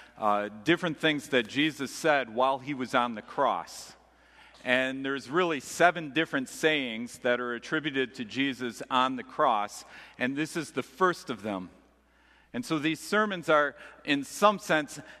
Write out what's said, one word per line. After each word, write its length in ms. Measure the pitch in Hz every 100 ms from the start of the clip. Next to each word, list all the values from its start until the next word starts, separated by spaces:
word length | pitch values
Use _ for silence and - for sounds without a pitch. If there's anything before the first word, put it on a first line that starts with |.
| - -
uh, 320 | 107 104 104 107
different 360 | 104 170 175 147
things 280 | 160 147 -
that 200 | 131 107
Jesus 440 | 127 156 139 131
said 420 | - 165 143 120
while 240 | 110 131 135
he 160 | 127
was 220 | 143 123 131
on 180 | 120
the 80 | 107
cross. 720 | - - 131 92 80 - - - _ _ _ - - -
And 420 | - 127 131 135 135
there's 240 | 139 123
really 300 | 156 180 147
seven 500 | - - 170 170 156
different 380 | 131 160 143 127
sayings 680 | - 160 151 127 113 120 -
that 200 | 123 123
are 140 | 123
attributed 600 | 117 - 160 147 135 127 -
to 100 | 110
Jesus 560 | 113 139 120 123 110 -
on 260 | 127 131 131
the 80 |
cross, 600 | 113 - 151 110 104 - - - - -
and 180 | 127 139
this 220 | 156 175
is 140 | 147
the 100 | -
first 480 | 123 - 185 170 -
of 140 | 117
them. 260 | 104 98 90 - _ _ _ _ _ _ _
And 140 | 233 247
so 140 | 160
these 200 | 143 156
sermons 480 | - 208 214 185 160
are, 280 | 151 143 - - - -
in 180 | 143
some 340 | 135 - 208 202
sense, 420 | - 160 147 - - -